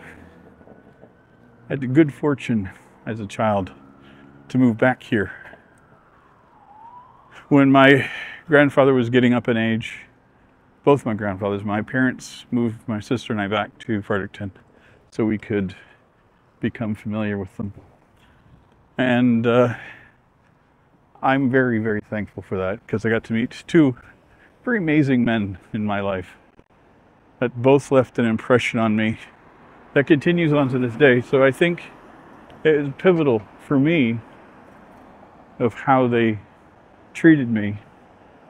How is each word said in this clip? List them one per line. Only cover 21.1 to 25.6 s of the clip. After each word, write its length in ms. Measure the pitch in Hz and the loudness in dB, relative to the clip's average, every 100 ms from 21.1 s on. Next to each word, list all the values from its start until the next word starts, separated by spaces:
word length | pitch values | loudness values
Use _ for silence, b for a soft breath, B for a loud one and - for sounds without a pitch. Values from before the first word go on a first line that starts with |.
| _ | _
I'm 280 | 135 135 135 | -2 0 2
very, 300 | 131 127 113 | 2 2 0
very 220 | 110 107 | -2 -6
thankful 400 | - 107 95 - | -6 -8 -8 -12
for 160 | - 98 | -8 -6
that, 280 | 92 107 - | -4 -8 -8
'cause 180 | 110 113 | -4 -2
I 40 | |
got 140 | 113 - | -2 -2
to 80 | |
meet 300 | 113 120 - - | -4 -4 -8 0
two 280 | 170 143 120 B _ _ b b _ - | 2 2 0 B _ _ b b _ -6
very 140 | 233 | -4
amazing 440 | 160 151 139 127 | 0 0 2 0
men 340 | 117 113 98 95 | 0 -2 -4 -10